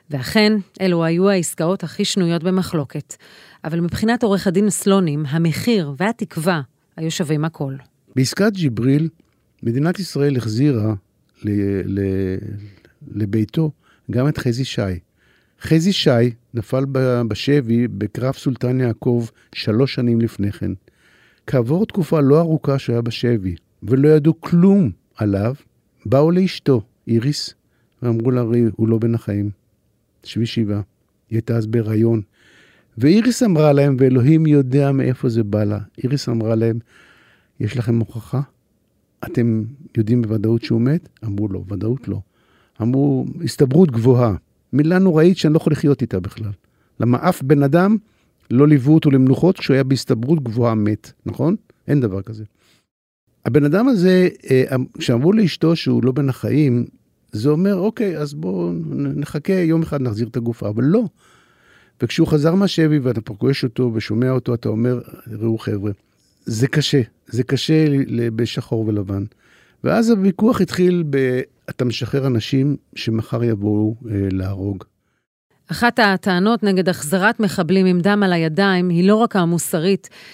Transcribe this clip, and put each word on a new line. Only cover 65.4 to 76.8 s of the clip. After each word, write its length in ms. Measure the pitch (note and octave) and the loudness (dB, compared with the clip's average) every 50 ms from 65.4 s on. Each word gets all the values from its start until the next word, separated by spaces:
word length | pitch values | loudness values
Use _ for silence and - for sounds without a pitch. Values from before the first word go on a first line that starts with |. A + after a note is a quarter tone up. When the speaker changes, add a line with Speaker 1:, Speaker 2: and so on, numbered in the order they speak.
| A2 A2+ A2+ | -2 -2 -2
Speaker 2:
חבר'ה, 340 | A2+ - A2 G#2+ G2+ G2 G#2+ G2+ - _ _ _ _ _ _ _ _ _ | -2 -4 -4 -4 -4 -4 -6 -8 -8 _ _ _ _ _ _ _ _ _
זה 220 | - A2+ G#2+ B2+ | -8 -2 -2 -2
קשה, 340 | C3+ - D3+ C#3+ - - C#3 A2+ - _ _ _ | 0 0 -2 0 2 0 0 0 -2 _ _ _
זה 160 | - - A#2 B2+ | -8 -6 -6 -4
קשה 460 | - C#3 B2+ - - D#3+ D#3 D#3 D3+ | -2 -4 -4 0 0 2 2 2 2
ל-, 140 | C#3+ C#3 C3+ | 2 0 -2
ל-, 220 | - A#2+ A#2 A#2 A#2 | -2 -2 -4 -4 -2
בשחור 580 | A2+ A2+ A#2+ - - - - - B2 A2+ A2 | -2 -2 -4 -4 -4 -8 -6 -4 -4 -4 -2
ולבן." 360 | A2 G#2+ G#2 G2 G2 G2 G2 G2+ G#2+ - _ _ _ _ _ _ _ _ _ - | -2 -2 -2 -2 -4 -4 -6 -6 -8 -12 _ _ _ _ _ _ _ _ _ -2
ואז 260 | B2+ F3 A3 A3+ A3+ | 0 0 2 2 2
הוויכוח 520 | A#3 G3 F#3+ G3 F#3 - G#3+ A3 B3+ - | 0 2 2 0 0 2 0 0 2 0
התחיל 420 | F#3 - - F3+ F3+ F3+ F3+ F3 E3 D3 | -2 -2 0 0 2 2 2 0 -2 -2
ב-, 320 | C#3 C#3 C3 B2+ B2+ B2+ C3 - _ _ _ - | -2 0 0 0 -2 -2 -4 -8 _ _ _ -12
"אתה 160 | - - B2+ | -6 -4 -4
משחרר 420 | A#2+ A2+ - - - - C#3 C3 | -4 -4 -4 -6 -4 -4 -2 0
אנשים 480 | C#3 B2 A2 - - - C3+ C3+ D3 C#3 - _ _ - | 0 0 -2 -2 0 0 0 0 0 -2 -4 _ _ -16
שמחר 480 | - - A#2+ A2 A2+ A2 - - A#2 A#2+ | -10 -6 -4 -4 -4 -4 -4 -4 -2 -2
יבואו, 520 | A#2 A2 G2 G2+ G#2 G#2 G#2 G#2+ G#2+ A2+ A2+ - A2 | -2 -2 -2 -2 0 0 0 0 -2 -4 -6 -8 -6
אה, 180 | G#2 G2 G2 F#2+ | -4 -2 -2 -2
להרוג." 520 | F#2 F#2+ F#2 F#2+ G2 F#2 G2 G2+ G2 F2+ - - _ _ _ _ _ _ _ _ _ _ _ _ _ _ _ - | -2 -4 -4 -6 -6 -6 -6 -6 -6 -8 -12 -18 _ _ _ _ _ _ _ _ _ _ _ _ _ _ _ -12
Speaker 1:
אחת 280 | E3 - A#3 A#3+ A#3 - A3 | -4 -2 -2 0 2 2 2
הטענות 600 | G3+ F#3+ F3+ - G3+ F3+ F3+ F#3+ G#3+ A#3+ A3 G#3+ | 2 2 0 0 0 0 2 2 2 2 2 0
נגד 260 | G3+ F#3+ F#3 | 0 2 2